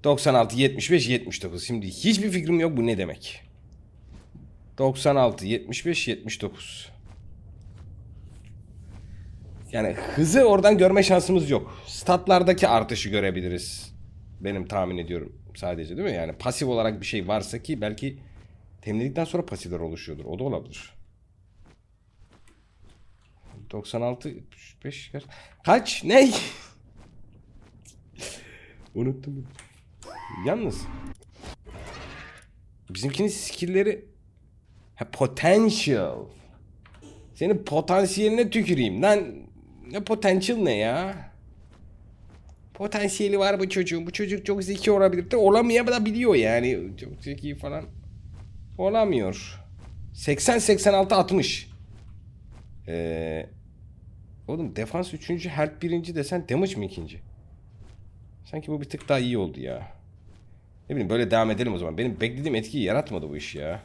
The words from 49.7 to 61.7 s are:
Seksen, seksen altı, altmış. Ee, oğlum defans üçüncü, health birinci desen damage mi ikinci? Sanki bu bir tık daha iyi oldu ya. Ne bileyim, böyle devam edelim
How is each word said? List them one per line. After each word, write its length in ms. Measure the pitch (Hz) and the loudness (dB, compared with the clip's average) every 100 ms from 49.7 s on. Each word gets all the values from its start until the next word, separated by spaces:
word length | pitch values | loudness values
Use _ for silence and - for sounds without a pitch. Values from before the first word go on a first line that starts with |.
| - - - - | -20 -18 -16 -16
Seksen, 440 | - - 139 - 233 | -8 -2 0 2 2
seksen 340 | 214 202 208 | 4 4 6
altı, 220 | 196 190 | 4 4
altmış. 560 | 202 - 190 - - - - - - - - - - - - - - - | 2 4 2 0 -4 -10 -20 -20 -20 -20 -20 -20 -20 -20 -20 -20 -18 -8
Ee, 580 | 85 82 80 80 80 78 - - - - - - - - - - | -6 -4 -4 -4 -6 -8 -18 -20 -20 -20 -20 -20 -20 -20 -18 -10
oğlum 280 | 160 151 - | -6 -6 -6
defans 380 | 113 165 180 | -6 -4 -6
üçüncü, 340 | 151 - 170 175 | -10 -6 -6 -4
health 340 | 147 151 151 | -2 -2 -2
birinci 320 | 170 170 170 | -4 -4 -4
desen 340 | 165 139 180 - | -6 -4 -4 -2
damage 280 | 135 190 190 | -2 0 -2
mi 100 | 95 | -8
ikinci? 340 | - 80 - - - - - - - - - - - - - - | -8 -12 -14 -18 -20 -20 -20 -20 -20 -20 -20 -20 -20 -20 -20 -12
Sanki 180 | 151 151 | -12 -8
bu 120 | 151 | -8
bir 80 | 143 | -8
tık 200 | - - | -12 -2
daha 100 | 135 | 0
iyi 200 | 123 120 | 2 0
oldu 220 | 90 71 | -2 -6
ya. 380 | 64 62 - - - - - - - - - - - | -10 -10 -12 -18 -20 -20 -20 -20 -20 -20 -20 -20 -8
Ne 80 | 139 | -4
bileyim, 140 | 95 | 0
böyle 200 | 117 110 | 0 2
devam 200 | 113 110 | 4 2
edelim 240 | 101 123 | 0 -2